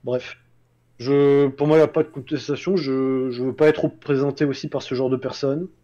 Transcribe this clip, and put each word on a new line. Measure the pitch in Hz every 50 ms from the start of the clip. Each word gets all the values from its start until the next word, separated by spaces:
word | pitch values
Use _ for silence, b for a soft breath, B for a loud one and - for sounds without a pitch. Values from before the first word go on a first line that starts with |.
| -
Bref. | 123 123 127 - - - _ _ _ _ _ _ _ _ _ _ _ _ _
Je, | 120 131 143 143 143 139 139 143 143 139
pour | 135 135 143
moi, | 151 156
il | 160
n'y | 151
a | 147
pas | - 160
de | 156 156
contestation, | - 143 123 - 151 135 - - 143 - - 175 196
je, | 185 147 135 131 131 131 131 131 131 131 131
je | 120 120
veux | 123 131
pas | 117 - 151 156
être | 151 - -
représenté | - - - - - 143 131 135 143 135 - 156
aussi | 143 131 - - 151
par | - 135
ce | - - 131
genre | 127 131 127
de | 131
personnes. | 127 110 131 131 - - 135 139 156 180 185 _ _